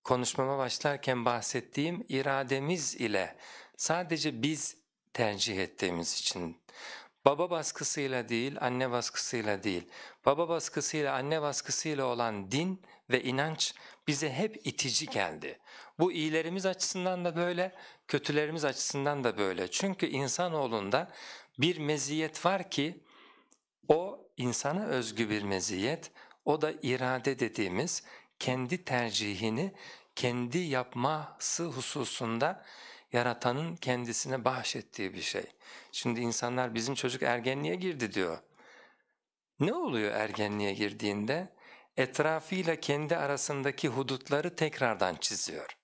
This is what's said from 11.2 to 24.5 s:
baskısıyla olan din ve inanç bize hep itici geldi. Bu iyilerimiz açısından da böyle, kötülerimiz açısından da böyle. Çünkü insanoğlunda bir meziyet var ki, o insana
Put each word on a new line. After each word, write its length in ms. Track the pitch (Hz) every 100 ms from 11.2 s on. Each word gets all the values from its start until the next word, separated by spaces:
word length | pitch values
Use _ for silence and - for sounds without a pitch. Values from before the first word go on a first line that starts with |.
| 139 160
baskısıyla 640 | 147 135 - - 156 147 131
olan 460 | 120 117 107 95
din 300 | 131 180 185 - - -
ve 140 | 123
inanç 520 | 127 131 151 160 - - - - -
bize 240 | 143 156
hep 360 | 127 214 214 139
itici 380 | - 131 107 160
geldi. 500 | 113 90 78 - - - - - -
Bu 120 | 175
iyilerimiz 540 | 170 156 160 160 190 190
açısından 600 | 185 - 190 180 180 175
da 100 | 165
böyle, 400 | 175 175 185 - - - -
kötülerimiz 580 | 143 - 147 151 160 143
açısından 580 | 127 - 143 139 143
da 140 | 123 104
böyle. 340 | 98 90 90
Çünkü 340 | - 196 185 165
insanoğlunda 1080 | 135 139 - 180 156 131 110 98 127 180 - - - - -
bir 180 | 156 160
meziyet 680 | 147 151 131 156 160 - 170
var 240 | 196 175
ki, 340 | - 156 175 - - - - _ - _ _ -
o 420 | 156 185 - - -
insana 480 | 123